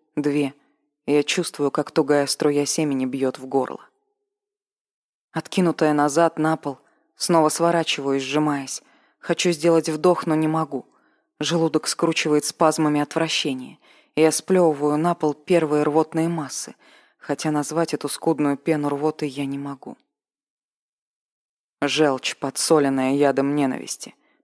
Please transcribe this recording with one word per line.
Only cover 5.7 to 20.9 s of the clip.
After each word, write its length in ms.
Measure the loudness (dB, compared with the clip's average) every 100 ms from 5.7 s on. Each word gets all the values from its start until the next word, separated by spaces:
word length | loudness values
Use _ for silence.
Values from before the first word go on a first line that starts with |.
| 2 2
назад 440 | 2 2 4 2 2
на 180 | -2 -2
пол, 220 | -4 -12 _ _ _ _
снова 340 | 0 4 4
сворачиваюсь, 760 | 2 2 2 0 -4 -2 -2
сжимаясь. 600 | -2 -2 0 -2 -6 -14 -16 _ _ _
Хочу 320 | -6 0 0
сделать 380 | 2 4 4 2
вдох, 360 | 0 2 2 0
но 100 | 0
не 120 | 0
могу. 380 | 0 -4 -8 -12 _ _ _ _ _
Желудок 480 | -2 0 2 0 -2
скручивает 580 | -2 -2 0 0 0 0
спазмами 560 | 2 2 4 0 0
отвращения, 800 | -2 -2 -2 -2 -4 -6 -10 -20 _ _ _ 2
и 60 |
я 100 | 2
сплевываю 640 | 2 0 4 4 2 0 0
на 180 | 0 0
пол 180 | -2
первые 500 | -4 0 2 2 2
рвотные 460 | 2 2 0 -2 -2
массы, 460 | -4 -6 -10 -12 -16 _ _ _ _
хотя 340 | -6 -4 -2
назвать 420 | -2 -2 -2 -2
эту 160 | -4 -6
скудную 480 | -4 -2 0 0 0
пену 320 | -2 -2 -2
рвотой 400 | -2 -2 -2 -6
я 160 | -6 -6
не 120 | -6
могу. 400 | -10 -12 -16 -20 _ _ _ _ _ _ _ _ _